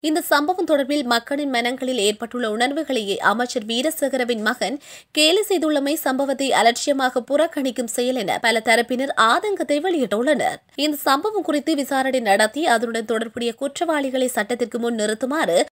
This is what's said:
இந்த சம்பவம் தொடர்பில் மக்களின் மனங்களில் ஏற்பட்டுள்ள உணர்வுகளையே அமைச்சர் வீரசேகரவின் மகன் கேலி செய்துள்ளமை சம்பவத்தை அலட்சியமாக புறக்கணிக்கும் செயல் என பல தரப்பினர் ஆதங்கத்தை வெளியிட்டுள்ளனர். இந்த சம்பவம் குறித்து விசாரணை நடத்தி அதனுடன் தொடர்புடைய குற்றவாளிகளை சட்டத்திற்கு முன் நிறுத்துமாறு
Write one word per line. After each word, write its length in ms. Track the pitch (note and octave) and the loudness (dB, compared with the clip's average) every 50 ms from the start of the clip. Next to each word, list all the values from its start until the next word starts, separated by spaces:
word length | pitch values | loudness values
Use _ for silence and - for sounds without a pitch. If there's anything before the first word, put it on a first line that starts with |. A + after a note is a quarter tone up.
| - | 0
இந்த 160 | D#4 D#4 F4 D#4 | 0 0 0 0
சம்பவம் 440 | - D#4+ C#4+ D4 D4+ F#4 F#4+ F#4 - | 2 2 2 2 2 -2 -2 0 0
தொடர்பில் 360 | D#4+ C#4 C#4 A#3+ D4 D4+ C#4 A#3+ | 2 0 2 0 -2 -2 0 2
மக்களின் 420 | A#3+ A#3 A#3+ - C#4+ C#4 D4 C#4 C4 | 0 0 0 -2 -6 -4 -4 -2 -2
மனங்களில் 480 | A#3 A#3 A#3+ B3+ B3+ C4+ B3+ B3+ A#3+ G3 | 0 -2 -2 -4 -4 -4 -4 -2 0 0
ஏற்பட்டுள்ள 400 | G#3 G#3+ - A#3+ A3+ - B3 B3 A3 | 0 0 -2 -8 -8 -6 -4 -4 -4
உணர்வுகளையே 640 | G#3+ A3 B3 C4 C#4 D4+ D#4 - C4+ A#3 G#3+ G3 G3 - - | 0 0 0 0 0 -2 -2 -2 -2 -4 -2 -2 -4 0 2
அமைச்சர் 440 | F#3 G#3 A3+ B3 B3 - B3+ G#3+ G#3+ | 2 2 2 -2 -2 -4 -6 -4 -2
வீரசேகரவின் 760 | A3+ A#3+ B3+ D#4 D#4 - C#4+ C4 C4 C4 B3 A#3 B3 G#3+ G#3 A3 | -2 0 0 -2 -2 -2 -4 -2 0 -2 -2 -2 -2 -2 0 -2
மகன் 280 | B3 - A3 F#3+ B3+ D4 - - - - - _ _ | -2 0 -2 -4 -4 -6 -10 -16 -20 -20 -20 _ _
கேலி 260 | D4+ D4+ D#4 E4 G#4 G#4 | 2 4 4 4 2 2
செய்துள்ளமை 500 | - F#4+ F4 C#4 D#4 D4+ C#4+ C#4 C#4 D4+ D#4+ - | 2 0 0 2 2 0 0 0 0 -2 0 0
சம்பவத்தை 460 | D4 C#4 C4 C#4 C4+ C#4 C4 C#4 C4+ G#3 | -2 0 0 0 -2 -2 -2 0 2 2
அலட்சியமாக 720 | - G#3 A#3 A#3+ - - D4 C#4+ C4+ C4 B3 B3 B3+ A#3+ - | 4 4 4 2 2 0 -2 0 2 0 0 0 -2 -2 0
புறக்கணிக்கும் 640 | C4+ D4 D#4 E4+ - D4+ C4+ C4 A3 C4 B3 A3+ - | 0 2 2 0 0 -2 -4 -2 -2 -4 -6 -4 -2
செயல் 240 | - B3 B3 C4 C4 G#3 | -2 -2 0 0 -2 -2
என 140 | F3 A#2 - - | -2 -2 0 2
பல 180 | A3+ A3+ A3+ A3 | 2 2 2 2
தரப்பினர் 460 | B3 A3+ A#3 A#3 A#3 B3+ A#3+ C4+ C#4 - - - A3+ | 2 2 2 2 0 -2 -2 -2 -2 2 2 4 4
ஆதங்கத்தை 500 | A#3+ E4+ F#4+ G#4+ G4+ - D#4+ - D4 D4 D4+ | 4 2 2 -2 -2 -2 0 0 0 0 0
வெளியிட்டுள்ளனர். 760 | F#4+ E4+ D#4 B3+ G3 G3+ G#3+ B3 C#4 D4+ A3+ - - D3 - _ _ _ - C#4 | 0 0 0 0 0 0 0 2 2 2 2 2 -2 -2 -4 _ _ _ -2 -2
இந்த 140 | D4+ D4 C#4+ - | 0 0 0 2
சம்பவம் 420 | D4+ C4+ C#4+ E4 G#4+ G#4+ G#4 D#4+ | 2 2 2 2 -2 -2 -2 -2
குறித்து 280 | - D4+ D4+ - - D#4+ | 0 0 0 0 0 0
விசாரணை 460 | C#4 C#4 - C#4 C4+ C4 C4+ B3+ C4 | 0 0 -2 0 0 0 0 0 0
நடத்தி 440 | A#3 G#3 G3 G3+ G#3+ G#3+ - C#4 D#4+ | 2 4 4 4 4 2 0 0 0
அதனுடன் 440 | D#4+ A#3 A3+ A#3 A#3 A3+ A3+ A3+ A3 A#3 | 2 2 2 0 -2 -4 -6 -4 -2 -2
தொடர்புடைய 400 | A3 A#3 A#3 - B3 A#3+ A#3 A3 | -2 -2 -4 -6 -6 -4 -4 -4
குற்றவாளிகளை 760 | _ C4+ C#4 C#4 - E4+ E4 D#4+ D4 C#4 C4+ B3+ C4 C4 B3+ | _ -6 -6 -4 -4 -2 0 0 0 0 -2 0 0 0 0
சட்டத்திற்கு 520 | - A#3 G#3 G#3 G#3+ G#3 B3 A3 - A#3+ A#3 | 0 -2 -2 -2 -2 -4 -4 -4 -4 -4 -2
முன் 160 | A#3 A#3+ A3 | -2 -2 0
நிறுத்துமாறு 580 | G#3 G#3 G#3+ A3 - B3 C#4 D#4+ D4 F#3 E4 - D4+ - _ | -2 -2 -2 -2 -4 -4 -2 0 0 2 2 2 2 0 _